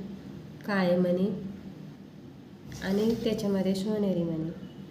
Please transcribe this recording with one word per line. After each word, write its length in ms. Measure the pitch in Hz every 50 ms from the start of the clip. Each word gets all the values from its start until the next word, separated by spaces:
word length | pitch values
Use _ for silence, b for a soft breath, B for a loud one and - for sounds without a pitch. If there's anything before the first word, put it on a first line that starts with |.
| - - - - - - - - - - - - -
काळे 300 | - 202 190 185 175 180
मणी 340 | 180 180 175 180 185 190 220 - - - - - - - - - - - - - - - - - - - - - - - - - - - - - - -
आणि 320 | 185 196 208 220 226 233 233 -
त्याच्यामध्ये 520 | 226 214 - 208 202 196 190 185 190 196
सोनेरी 480 | 190 190 214 214 208 202 190 180 170 170
मणी. 260 | 165 160 156 160 165 185 - - - - - -